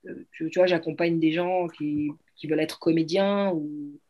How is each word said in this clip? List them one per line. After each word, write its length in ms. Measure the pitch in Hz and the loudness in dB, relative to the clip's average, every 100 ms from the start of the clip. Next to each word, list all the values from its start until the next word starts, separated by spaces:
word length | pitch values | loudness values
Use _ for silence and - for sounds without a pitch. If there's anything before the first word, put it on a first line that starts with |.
| - | -14
Euh, 200 | - - | -16 -16
tu, 180 | - 160 | -8 -4
tu 80 | 180 | 2
vois, 80 | 185 | 4
j'accompagne 540 | 170 165 156 170 165 | 4 0 -2 0 2
des 120 | 160 | 2
gens 360 | 165 180 185 175 | 2 0 0 -2
qui, 420 | - 151 147 147 151 _ _ | -4 -4 -2 -4 -6 _ _
qui 100 | 151 | -2
veulent 140 | 156 | 0
être 180 | 156 - | 0 0
comédiens 720 | 170 165 160 185 196 202 196 | 2 2 2 2 2 2 0
ou 480 | 165 151 147 143 143 | -2 -4 -8 -12 -16